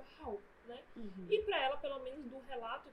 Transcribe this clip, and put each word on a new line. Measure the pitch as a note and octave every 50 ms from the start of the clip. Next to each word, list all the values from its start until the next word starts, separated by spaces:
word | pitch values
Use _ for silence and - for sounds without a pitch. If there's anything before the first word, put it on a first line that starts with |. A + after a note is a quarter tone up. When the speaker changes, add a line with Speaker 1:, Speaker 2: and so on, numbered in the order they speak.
| - - - -
Speaker 1:
"Uau", | D#4 C4 G#3 G3+ - - - - - A#3
né? | A#3+ C4 - - -
Speaker 2:
Uhum. | - A3 G3+ F3+ F#3+ F#3 B3
Speaker 1:
E | G#4 G#4+
pra | G#4+ G#4+ F#4+ D#4+
ela, | C4+ C4 C#4+ -
pelo | - C#4+ C#4 C4+
menos | B3+ B3+ C4 D4+ C#4+
do | A#3 C4 C4+
relato | C4+ - - A#3+ A3+ A3+ B3 C#4+ - C#4